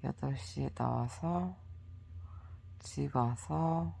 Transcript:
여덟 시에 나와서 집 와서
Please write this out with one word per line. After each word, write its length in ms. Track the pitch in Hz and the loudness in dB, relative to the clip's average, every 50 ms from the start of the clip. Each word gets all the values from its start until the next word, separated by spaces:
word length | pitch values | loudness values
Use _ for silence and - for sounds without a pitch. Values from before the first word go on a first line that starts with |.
여덟 340 | - 135 - - - 139 139 | 0 -2 -2 0 0 0 0
시에 320 | 127 - - - 143 135 135 | -2 -4 -6 -2 -2 -2 -2
나와서 840 | - - 120 120 120 120 120 120 - - - 165 175 175 180 180 185 - - - - - - - - - - - - - - - - - - - - - - - - - | 0 2 2 4 4 4 2 0 -2 0 0 2 2 2 2 0 -4 -6 -12 -14 -12 -12 -12 -12 -14 -14 -14 -12 -12 -10 -10 -10 -12 -12 -12 -12 -14 -14 -14 -14 -14 -12
집 340 | - - - 147 143 143 - | -12 -6 -2 0 0 2 4
와서 800 | 131 120 120 120 117 - - 151 156 165 165 165 165 170 170 170 - | 4 4 6 4 0 0 0 2 4 6 6 6 4 2 0 -2 -4